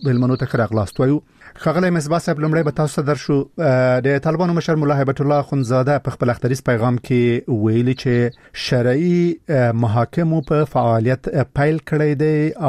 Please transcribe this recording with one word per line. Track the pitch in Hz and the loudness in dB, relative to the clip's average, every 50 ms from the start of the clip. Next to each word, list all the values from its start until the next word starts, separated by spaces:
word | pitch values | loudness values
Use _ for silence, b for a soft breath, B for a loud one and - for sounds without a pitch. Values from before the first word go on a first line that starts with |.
| - | -2
میلمنو | 135 123 120 127 123 131 - | 0 0 2 2 0 0 -2
ته | 131 | -2
ښه | - - 120 | -4 -2 -2
راغلاست | 110 - 110 110 98 - - - | -2 0 0 -2 -4 -4 -2 -2
وایو. | 131 135 147 151 B B B B B B B - - | 0 0 0 -2 B B B B B B B -6 -4
ښاغلی | 160 147 175 185 180 175 | -2 0 0 0 0 0
مصباح | 165 139 147 170 165 - | -2 -2 -2 -4 -2 -2
صاحب، | 175 165 147 151 | -2 -4 -2 0
لومړی | 156 156 165 160 147 | 0 0 0 0 -2
به | 139 - | -2 -2
تاسو | 151 143 - - | -2 -2 -2 -4
ته | 120 139 | -2 -2
درشو. | 147 135 - - 143 139 139 - - - 165 139 127 127 127 127 127 127 123 | -2 -4 -2 0 0 0 0 -4 -6 -2 0 2 2 4 2 2 2 2 2
د | 135 143 135 - | 0 0 0 0
طالبانو | 160 160 160 185 175 170 | -2 0 0 0 0 0
مشر | 165 - - 156 156 | -2 0 0 0 0
ملا | 147 143 147 139 | 2 0 2 2
هیبت | 135 131 127 - 139 | 0 0 0 0 0
الله | 143 147 143 139 | 2 2 0 0
اخوندزاده | - 147 139 123 110 127 131 127 139 147 135 - 139 | -2 -2 -2 0 0 0 2 2 2 0 0 -2 -6
په | - | -6
خپل | - 127 123 117 | -2 -2 -2 -2
اختریز | - - 120 135 131 - 131 | -2 -2 -4 -4 -2 -2 -2
پیغام | 123 110 117 123 123 120 - - | 0 0 0 0 -2 -2 -2 0
کې | 127 120 120 120 117 123 - - 123 107 | 0 2 2 2 0 -2 -2 -2 -2 0
ویلي | 107 110 110 120 120 127 131 | 2 2 2 2 2 0 -2
چې | - - 127 120 120 120 117 B B B B B - - | -2 -2 0 0 2 0 -2 B B B B B -12 -4
شرعي | - 143 123 120 123 127 151 175 175 175 175 175 175 165 - - - 151 131 123 117 113 117 120 | -2 0 0 2 2 2 2 2 2 2 2 2 0 -2 -4 -4 -2 0 2 2 2 2 0 0
محاکمو | 107 107 120 117 - - 175 175 160 160 160 135 - | 0 0 0 -2 -2 -2 -2 0 0 0 -2 0 0
په | 160 151 151 - | 0 0 0 0
فعالیت | - 127 120 117 113 113 110 127 131 - - - - 143 120 - - 135 | 0 0 0 2 2 2 2 0 -2 -2 -4 -4 -2 -2 -2 -2 -2 0
پیل | 143 151 160 156 - - | 0 0 0 -2 -4 -4
کړی | 160 151 151 151 147 131 156 | -2 0 0 0 0 0 0
دی | 156 156 151 151 156 - - 156 | 0 2 2 0 -2 -2 -2 0